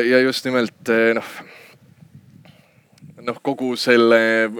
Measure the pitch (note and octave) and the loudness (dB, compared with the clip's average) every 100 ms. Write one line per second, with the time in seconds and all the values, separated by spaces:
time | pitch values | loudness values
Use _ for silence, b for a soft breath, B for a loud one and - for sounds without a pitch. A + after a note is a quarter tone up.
0 | A#2+ B2+ C3 B2 B2+ B2+ A2 - - A2+ | 2 2 0 -4 -4 -4 -4 -6 -4 0
1 | A2+ A2+ - B B B B B _ _ | 0 -2 -6 B B B B B _ _
2 | - - _ _ - b b b b _ | -20 -20 _ _ -20 b b b b _
3 | - - A#2+ A#2 C#3+ C3 B2+ A#2+ B2+ A#2+ | -20 -18 -14 -10 -8 -6 -6 -4 2 4
4 | A#2 A2+ A2+ A2+ A2 A2+ | 6 4 4 0 -2 -4